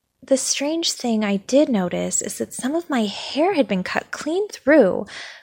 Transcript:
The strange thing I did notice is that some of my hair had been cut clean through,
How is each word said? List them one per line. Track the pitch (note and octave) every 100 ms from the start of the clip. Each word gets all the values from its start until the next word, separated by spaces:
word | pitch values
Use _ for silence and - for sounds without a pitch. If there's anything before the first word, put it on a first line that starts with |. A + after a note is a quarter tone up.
| _ _
The | - C4
strange | - - C#4 E4 E4
thing | - A#3+ A3
I | G#3 G3+
did | - C4+ D4+
notice | G#3+ F3+ F3 F3+ -
is | - -
that | -
some | - B3+ E4
of | E4+
my | C4 G#3
hair | - - C4+ F4
had | E4+ -
been | F#3
cut | F#3 - -
clean | - D4 F4+ G#4
through, | - C4 D#4 F#3+ - - - - -